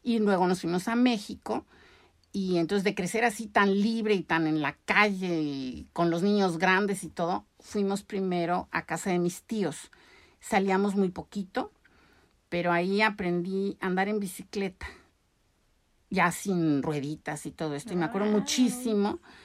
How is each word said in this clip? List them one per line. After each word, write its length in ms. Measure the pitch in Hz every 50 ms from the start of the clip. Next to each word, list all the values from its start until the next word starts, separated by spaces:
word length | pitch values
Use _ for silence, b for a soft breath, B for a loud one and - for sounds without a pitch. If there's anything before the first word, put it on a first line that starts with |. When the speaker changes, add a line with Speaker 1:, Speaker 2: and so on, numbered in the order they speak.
Speaker 1:
Y 200 | _ 247 233 233
luego 260 | 214 208 196 180 185
nos 140 | 180 185 180
fuimos 260 | - 165 175 180 180
a 80 | 240 226
México 720 | 240 247 254 240 208 - - 202 - _ - 220 269 - b b b b b b b b b b b _ _
y 280 | - 202 190 185 180 170
entonces 260 | 165 160 196 202 185
de 100 | 208 202
crecer 300 | - 180 175 - 262 240
así 240 | 240 214 - 226 208
tan 240 | - 220 202 202 196 202
libre 340 | 202 233 226 226 214 214 214
y 80 | 190
tan 240 | 160 - 165 165 165
en 160 | 156 156 156
la 120 | 147 139 139 _ _
calle 560 | - 190 196 208 214 196 185 185 180 175 160
y 460 | 156 147 143 139 131 127 120 117 - -
con 160 | _ - 170 170
los 140 | 165 170
niños 360 | 180 202 208 208 196 185 165 160
grandes 440 | 180 185 185 185 208 196 202 190
y 60 | - 156
todo, 380 | - - 175 165 185 - - _ _ _
fuimos 460 | - - - 214 202 196 196 202 -
primero 640 | _ - 196 190 185 180 175 170 165 175 180 180 _
a 120 | - - -
casa 240 | - 165 165 - 202
de 80 | 180 175
mis 240 | 175 175 175 -
tíos. 480 | _ _ 233 214 196 156 147 - - - B B B B B B B B B B
Salíamos 560 | - - - 196 190 196 190 190 202 208 190
muy 140 | 202 196 185
poquito, 640 | 180 - - _ - 202 190 - _ 254 339 415 _ _ b b b b b b b b b b b _ _ _
pero 220 | - 170 175 175
ahí 320 | 175 170 175 185 196 202
aprendí 760 | 220 220 208 - 190 180 175 175 175 185 190 190 196 196 - _
a 60 | -
andar 220 | 190 175 185 196 202
en 120 | 214 214
bicicleta, 680 | 202 180 - - 196 - - 208 196 190 190 _ - - - - _ _ _ _ _ _ _ _ _ _ _ _ _ _ _ _ _ _ _ _ _ _
ya 200 | - 185 170 175
sin 500 | 160 - - 196 190 175 165 160 147 139
rueditas 640 | 127 156 151 147 135 147 156 151 _ - 151 147 -
y 40 | 151
todo 240 | - - 165 156 147
esto. 180 | 143 - 226
Y 40 | 185
me 80 | 180 165
acuerdo 260 | 156 - 196 208 214
Speaker 2:
Wow. 80 | 214 208
Speaker 1:
muchísimo 800 | 202 - - 247 254 233 - - - 233 214 202 202 208 - 339 B B B B B